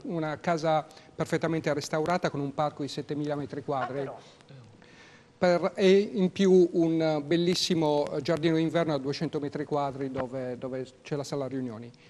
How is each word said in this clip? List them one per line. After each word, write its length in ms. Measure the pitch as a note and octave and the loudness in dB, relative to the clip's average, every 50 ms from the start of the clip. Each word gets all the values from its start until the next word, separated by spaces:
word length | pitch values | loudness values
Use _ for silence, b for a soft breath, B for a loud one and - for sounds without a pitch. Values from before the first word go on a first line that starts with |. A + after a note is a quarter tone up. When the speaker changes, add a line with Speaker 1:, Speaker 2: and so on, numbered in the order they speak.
Speaker 1:
una 360 | - C4+ F3 E3 D#3 D#3 D3 - | -8 -6 -4 -4 -2 -4 -4 -2
casa 460 | - F3+ E3+ D#3 D#3+ D#3+ D#3 D3+ - B B B B B B | 0 0 0 2 2 2 2 2 0 B B B B B B
perfettamente 580 | - D#3+ - E3 D3 E3+ D#3+ E3 D#3+ - D#3 | -6 -2 -2 0 0 0 0 0 0 0 0
restaurata 560 | C#3+ C#3+ - - - D#3 D#3 F3 F3 F3+ - D#3 | -2 -2 -2 -2 -2 -2 0 0 0 0 0 -2
con 120 | - C#3 | -2 -2
un 120 | C#3+ C#3 | -6 -4
parco 300 | - - D3+ D3 - - | -2 -2 -2 -2 -2 -4
di 60 | C#3+ C3+ | -8 -8
settemila 480 | - D3+ C3 - D3+ D3 D3 D3 C#3+ | -6 -8 -8 -6 -6 -4 -4 -4 -4
metri 260 | D3 C#3 B2 C#3+ C#3+ C#3 | -4 -6 -8 -8 -8 -6
quadri. 360 | - C#3+ C3 B2+ B2 B2+ C#3 | -4 -4 -4 -4 -4 -4 -6
Speaker 2:
Ah, 20 | |
però. 160 | C3+ C#3 A#2+ - - - - - - - C#3+ C3 A#2 G#2+ - - B B B B B B B B B B B - | -6 -8 -10 -12 -16 -20 -20 -20 -20 -20 -20 -20 -20 -20 -20 -20 B B B B B B B B B B B 0
Speaker 1:
Per, 340 | F#3 F3+ F3 E3+ D#3+ F#3+ - | 2 4 4 4 2 -2 0
e 160 | - G3 F#3 F#3+ G3 | 4 6 6 6 6
in 340 | G#3 - - G#3 F#3 F3 | 4 2 0 0 0 0
più 360 | - - G3 F#3 F#3 F#3 F3 F3 | 2 2 4 6 8 8 6 6
un 500 | - F3 E3 E3 E3 D#3+ D#3+ D#3 D#3 D3 C#3+ | 4 2 2 2 2 2 2 2 0 0 0
bellissimo 840 | D3 E3+ E3+ F3 F#3 F3+ - - - F3+ D#3+ D#3 D3 D3 D3 C#3+ - D3 D3+ | 0 0 2 2 2 2 2 0 0 0 2 2 2 2 2 0 -2 -4 -4
giardino 360 | C3+ E3+ E3 D3+ D#3 E3+ D#3+ | -2 0 0 2 2 2 2
d'inverno 380 | D#3+ E3 D#3 D#3 E3+ E3 D#3+ D3+ | 2 2 2 2 0 0 0 0
a 40 | C#3 | -2
duecento 400 | C3 C#3+ C#3 - E3 C3+ - C#3+ | -2 -4 -4 -4 -4 -4 -4 -4
metri 260 | C#3+ C#3 - D3 D3 | -6 -6 -6 -6 -6
quadri 460 | - D3+ C#3+ C#3+ C#3 B2+ C3 C#3 C3+ | -4 -2 -2 -2 -2 -4 -6 -6 -6
dove, 460 | C3 C3 C3 A#2+ C3 C3 B2+ B2+ B2 | -6 -6 -6 -6 -6 -6 -6 -6 -8
dove 300 | A#2+ C3 C3 C3 C3 B2+ - - - | -8 -8 -8 -6 -8 -8 -10 -14 -18
c'è 140 | - - D#3 | -10 -6 -6
la 80 | C#3+ C3+ | -6 -6
sala 220 | - D#3 C#3+ C3 | -4 -4 -4 -4
riunioni. 440 | B2+ C3+ C3+ B2+ B2 A2 A#2 A#2+ A#2+ - B B B | -4 -4 -6 -6 -6 -8 -10 -14 -16 -18 B B B